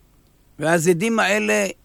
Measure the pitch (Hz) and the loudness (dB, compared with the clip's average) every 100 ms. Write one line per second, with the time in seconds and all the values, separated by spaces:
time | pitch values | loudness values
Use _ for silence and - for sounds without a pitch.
0 | _ _ _ _ _ - 147 170 165 170 | _ _ _ _ _ -6 0 2 2 0
1 | 226 226 185 208 208 214 196 - | 0 0 0 0 0 -2 -2 -6